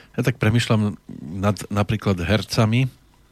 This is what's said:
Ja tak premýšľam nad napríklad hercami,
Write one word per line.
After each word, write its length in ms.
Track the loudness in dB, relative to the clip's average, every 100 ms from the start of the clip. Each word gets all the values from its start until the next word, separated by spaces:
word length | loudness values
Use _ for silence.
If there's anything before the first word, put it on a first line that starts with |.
| -10
Ja 100 | -4
tak 140 | -2 0
premýšľam 640 | 2 2 2 2 2 -4 -12 -14 -10
nad 220 | -2 -2 -2 -2
napríklad 500 | -2 0 0 0 0
hercami, 680 | 0 0 0 0 2 2 0 -4 _ _ _